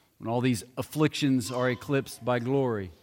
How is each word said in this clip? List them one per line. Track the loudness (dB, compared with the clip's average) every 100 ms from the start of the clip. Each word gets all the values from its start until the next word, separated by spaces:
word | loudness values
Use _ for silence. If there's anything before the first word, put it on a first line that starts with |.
| _ _
When | -4
all | 0
these | 2 0 -4 -10
afflictions | -6 2 2 2 2 2 0
are | 0 0
eclipsed | 0 0 -2 -2 -8
by | -2 0
glory. | 0 0 0 -2 -6 -12